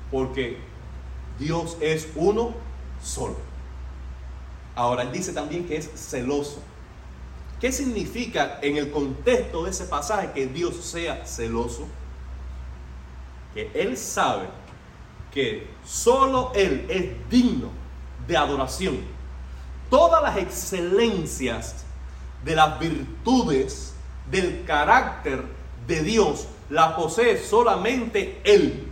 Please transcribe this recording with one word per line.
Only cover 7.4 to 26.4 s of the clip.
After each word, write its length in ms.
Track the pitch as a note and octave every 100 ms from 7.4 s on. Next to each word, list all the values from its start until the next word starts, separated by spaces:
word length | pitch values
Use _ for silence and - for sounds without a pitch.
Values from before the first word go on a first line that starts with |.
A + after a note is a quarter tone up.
| - -
¿Qué 120 | B3+
significa 880 | C4 C4 G#3 E3 A#3 A#3+ D#3+ C3+ -
en 160 | C#3+ D3
el 140 | C#3+
contexto 760 | D3 C3+ B2+ B3 A#3 - D#3+
de 60 | F3+
ese 140 | F#3
pasaje 480 | F#3 D3 - G#3 F3
que 140 | C3+ C3
Dios 300 | D#3+ E3+ -
sea 480 | - E3 E3 C3+ -
celoso? 600 | A#2+ A2+ A#2 A#2+ - F#2+ - - - - - - - - - - - - - - - -
Que 160 | G#2+ G#2+
él 220 | D3 G#3 B3+
sabe 520 | - G3+ C#3 - - - - - - - - - -
que 340 | C#3 A#2+ G#2+ - -
solo 680 | - - A#3 C4 C4+ B3+ -
él 320 | G3+ F#3 C3 -
es 400 | F#3 - - -
digno 400 | B3 A#3+ C#3+ A#2 - - - - - A#2+
de 100 | D#3+
adoración. 600 | C#3 C#3 C3 - F#3 C3 - - - - - - - - -
Todas 340 | C4 E4+ D#4+
las 140 | C4+ G3
excelencias 1500 | F3+ - - F3+ F3 G3+ A#3 F#3+ D3 - B2 A2+ - - - - - - - -
de 100 | D3+ D#3
las 220 | D#3 -
virtudes 1160 | E3 - - - A#3 B3+ - C3 C3+ - - - - - -
del 340 | F#3 F3 D#3+ -
carácter 760 | D3+ D3+ - - - D3 B2+ B2 - - - A#2
de 160 | D#3+
Dios 460 | D#3 A3+ D#3+ -